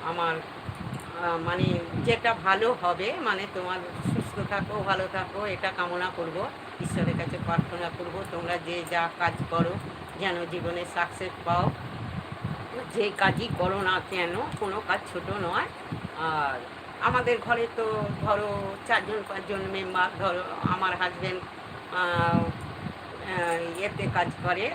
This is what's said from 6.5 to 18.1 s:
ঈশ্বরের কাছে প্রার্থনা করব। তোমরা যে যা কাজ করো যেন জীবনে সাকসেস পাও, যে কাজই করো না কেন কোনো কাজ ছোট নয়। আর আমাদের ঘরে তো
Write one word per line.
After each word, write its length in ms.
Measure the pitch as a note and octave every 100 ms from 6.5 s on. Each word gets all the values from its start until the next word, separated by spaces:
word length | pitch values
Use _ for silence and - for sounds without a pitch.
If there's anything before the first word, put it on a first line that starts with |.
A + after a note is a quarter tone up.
| - - -
ঈশ্বরের 360 | - - - E3+
কাছে 200 | E3 F3 -
প্রার্থনা 440 | E3+ - F3 E3+ F3
করব। 260 | E3+ F3+ F#3+
তোমরা 260 | E3+ E3+ F3
যে 260 | E3 F3 E3
যা 180 | E3+ E3+ -
কাজ 140 | E3+ - -
করো 240 | E3 E3+ F#3+ - - - -
যেন 260 | G3 F3 E3+
জীবনে 340 | F3 E3+ F3 F3
সাকসেস 380 | F3+ F3 - F#3 - E3+
পাও, 260 | F3 F3 - - - - - - - - - - A#3+ - A3
যে 160 | G#3 -
কাজই 300 | F#3+ D#3 A#3 -
করো 240 | F3+ G3
না 200 | F#3 F#3 -
কেন 260 | F#3 E3+ F#3 - -
কোনো 220 | G3+ G3+ -
কাজ 120 | G3 -
ছোট 160 | F3 E3+ G3+
নয়। 240 | F3 G#3 F4 - - - - -
আর 420 | D#3+ D#3 C#3+ B2+ A#2+ - - -
আমাদের 360 | A#3 B3 A#3+ A#3 A#3
ঘরে 220 | A#3 A#3 -
তো 280 | A3 G#3+ G#3